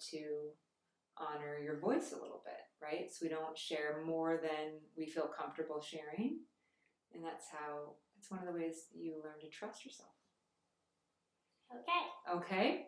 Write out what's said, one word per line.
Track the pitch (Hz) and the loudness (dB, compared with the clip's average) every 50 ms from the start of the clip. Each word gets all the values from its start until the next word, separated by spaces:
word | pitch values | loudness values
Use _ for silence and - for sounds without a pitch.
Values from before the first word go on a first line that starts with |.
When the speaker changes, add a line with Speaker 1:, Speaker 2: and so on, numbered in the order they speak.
| - - | -6 -6
Speaker 1:
to | - 156 151 151 147 147 151 151 151 - _ _ _ _ _ _ _ _ _ _ _ - | -6 -4 -2 -2 -2 -2 -2 -4 -8 -12 _ _ _ _ _ _ _ _ _ _ _ -6
honor | 156 151 147 147 147 147 147 147 | -4 -4 -2 -2 -2 -2 -2 -2
your | 143 151 151 143 | 0 0 0 2
voice | 165 214 269 - - - - | 4 6 6 6 4 0 -4
a | - - | -6 -6
little | - - - - | -8 -8 -10 -8
bit, | - - - - - _ _ | -10 -10 -10 -12 -16 _ _
right? | 156 151 156 175 180 - - | -4 -2 -2 -2 -2 -4 -4
So | - 165 | -2 -2
we | 160 | 0
don't | 160 160 160 160 160 - | 0 0 -2 -2 -4 -4
share | - - 165 151 151 151 151 156 160 | -4 -2 0 2 2 2 2 0 0
more | 165 160 160 160 160 165 160 | 2 2 4 4 6 4 4
than | 160 156 156 151 156 156 156 156 - - - | 4 2 2 2 0 -2 -4 -6 -10 -10 -6
we | 160 160 | -4 -4
feel | 156 - 160 151 - | 0 2 2 2 2
comfortable | - - 147 143 - - 156 156 156 151 - | 0 -2 -4 -2 0 -2 -2 0 0 -2 -2
sharing. | - - 156 151 151 - 196 226 269 - - - - _ _ _ _ _ _ _ _ _ _ _ _ - | -4 -6 -6 -6 -2 0 2 2 2 2 0 -4 -10 _ _ _ _ _ _ _ _ _ _ _ _ -10
And | 170 165 | -6 -4
that's | 160 - 151 - - | -4 -4 -6 -8 -8
how, | 156 151 151 151 147 147 147 151 - - _ _ _ | -6 -4 -4 -2 -2 -2 -4 -6 -8 -14 _ _ _
it's | - - - | -20 -8 -6
one | 196 185 | -4 -2
of | 180 | 0
the | 175 175 170 | 0 2 2
ways | 165 165 160 160 - - - | 2 2 0 -2 -8 -12 -10
you | 170 165 165 156 156 151 | -6 -4 -4 -4 -4 -6
learn | 156 151 151 | -8 -8 -10
to | 156 156 | -12 -12
trust | - - 208 220 - - - | -8 -6 -6 -6 -6 -8 -12
yourself. | 269 - - - - - _ _ _ _ _ _ _ _ _ _ _ _ _ _ _ _ _ _ _ _ _ _ _ _ _ _ _ _ _ _ - | -14 -14 -16 -18 -20 -20 _ _ _ _ _ _ _ _ _ _ _ _ _ _ _ _ _ _ _ _ _ _ _ _ _ _ _ _ _ _ -14
Speaker 2:
Okay. | 247 240 262 - 349 349 - - - - - 180 180 175 | -12 -6 0 4 4 4 4 2 -2 -6 -2 0 2 2
Speaker 1:
Okay? | 175 - 190 190 220 294 370 - - | 2 4 6 8 8 8 8 4 0